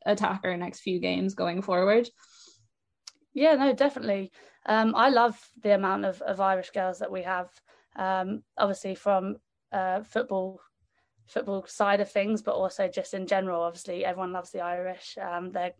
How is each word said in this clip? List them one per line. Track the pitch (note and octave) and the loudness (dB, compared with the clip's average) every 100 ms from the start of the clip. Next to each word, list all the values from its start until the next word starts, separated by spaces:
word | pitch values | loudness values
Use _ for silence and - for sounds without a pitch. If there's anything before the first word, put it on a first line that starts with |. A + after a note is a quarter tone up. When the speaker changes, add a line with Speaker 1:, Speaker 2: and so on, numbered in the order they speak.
| - | 0
Speaker 1:
attack | G#3 G3+ G3 F#3 | 0 0 -2 -2
our | F3 | -4
next | F3 - | -6 -6
few | G3 F3+ | -4 -2
games | F#3 F3+ F#3+ | 0 0 -2
going | G3 F3 F3 | -2 -2 -2
forward." | G3 F3+ F#3+ A3+ A#3+ _ - - - _ _ _ _ _ - _ _ | 0 2 4 4 2 _ -20 -20 -20 _ _ _ _ _ -20 _ _
Speaker 2:
Yeah, | C4+ D#4 C#4 | 2 4 6
no, | C#4 | 4
definitely. | A#3 C#4+ C4 G#3+ G3 F#3+ - - _ - | 4 2 0 -2 -2 -4 -14 -20 _ 0
Um, | A3 A3 A3 | 2 4 4
I | C4 | 6
love | A#3+ A#3 A3 - A#3 | 6 4 2 -14 -2
the | G#3 G3+ | 2 4
amount | F#3+ F#3+ G3 | 4 0 -2
of, | F#3 | -4
of | - F#3+ | -4 0
Irish | F#3+ F#3+ F#3 | 2 2 -2
girls | G3+ F#3 F3+ | -4 -4 -4
that | F#3+ | -6
we | F#3+ | -6
have, | F3 F3+ F3+ _ _ _ _ - | -4 -4 -6 _ _ _ _ -6
um, | F#3+ F#3+ F#3 A3 - - | -2 0 -2 -6 -8 -2
obviously | G3+ F#3+ G3 F#3 | 0 0 -6 -4
from, | G3+ F#3+ F#3+ G#3 _ _ - | 2 2 0 -8 _ _ -8
uh, | G3 F#3 F#3+ | -4 -2 -2
football, | G#3+ A3 - F#3+ F#3+ F#3+ _ _ _ _ _ _ _ | -4 -4 -2 -4 -4 -10 _ _ _ _ _ _ _
football | - A3+ G3 - | -6 -4 -6 -6
side | - G3+ G3+ | 0 2 2
of | G3+ | 2
things, | G#3 G3+ G#3+ | 0 0 0
but | G#3+ - | -2 -2
also | F#3+ - F#3 | -2 -2 -4
just | F#3 F3+ | -4 -6
in | G3 F3+ | -6 0
general. | G3 F#3+ E3+ | 0 0 -2
Obviously, | E3+ F3 G3 F3+ | -2 -6 -8 -4
everyone | F#3 F3+ F#3 | -4 -4 -6
loves | F3+ F3+ | -8 -8
the | F#3+ | -8
Irish. | F3 F3+ F#3 F3+ - - | -6 -4 -6 -8 -12 -10
Um, | F#3 F3 F3+ | -6 -6 -6
they're, | F3+ F3+ | -6 -6